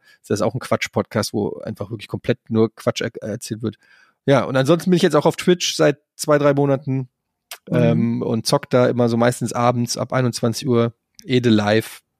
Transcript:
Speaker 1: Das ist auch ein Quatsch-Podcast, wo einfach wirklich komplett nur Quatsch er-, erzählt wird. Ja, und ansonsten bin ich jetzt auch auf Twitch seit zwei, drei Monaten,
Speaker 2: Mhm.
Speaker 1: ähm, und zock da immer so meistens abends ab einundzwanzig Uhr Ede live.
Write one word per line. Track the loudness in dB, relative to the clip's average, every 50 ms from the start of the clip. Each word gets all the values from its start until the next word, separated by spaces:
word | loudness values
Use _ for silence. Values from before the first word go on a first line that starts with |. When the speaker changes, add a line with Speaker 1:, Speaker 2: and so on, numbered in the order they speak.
| _ _ _ _ _ -4
Speaker 1:
Das | -4 -2
ist |
auch | -2 -2 -2
ein | -4
Quatsch-Podcast, | -4 -4 -4 -4 -4 -4 -4 -4 -4 -2 -2 -4 -4 -4 -4
wo | -4 -4 -4 -6 -8
einfach | -12 -12 -10 -10 -12 -12
wirklich | -12 -14 -12 -10
komplett | -10 -8 -4 -4 -4 -4 _ -4
nur | 0 2 2 0 0
Quatsch | -4 -4 -4 -4 -4
er-, | -4 -8 -8 -10
erzählt | -10 -10 -10 -10 -10 -10 -10 -8
wird. | -8 -8 -10 _ _ _ _ _ _ _ _ _ 0
Ja, | 2 2 2 2
und | 0 0
ansonsten | 0 2 2 2 0 2 2
bin | 2 4
ich | 4
jetzt | 4 2
auch | 4 2
auf | 2 0
Twitch | 0 2 0 0 0 0 -4 -2
seit | 0 2 2 0 0 _ _ _
zwei, | -8 -2 0 2 4
drei | 4 2 2
Monaten, | 2 2 0 0 -2 -2 -4 -4 -4 -4 -8 _ _ _ _ _ _ _ -20 -20 -18 _ -2
Speaker 2:
Mhm. | 0 2
Speaker 1:
ähm, | 4 4 2 2 0 0 -2 -2 -4
und | -4 -4 -4 -2 0
zock | -2 -2 0 0
da | 2 2 2 2
immer | 2 2 0 2
so | 2
meistens | 2 2 2 0 0 -4 -6 -2
abends | 0 2 2 2 0 -2 -4 -4
ab | -6 -6 -4
einundzwanzig | -2 -2 0 0 -2 -2 -2 -2 -2 -2 -2 0
Uhr | 2 2 2 0 -2 _ _ _ _ _ -6
Ede | 0 0 2 4 4
live. | 4 4 4 2 2 2 0 -2 -8 -20 _ _ _ _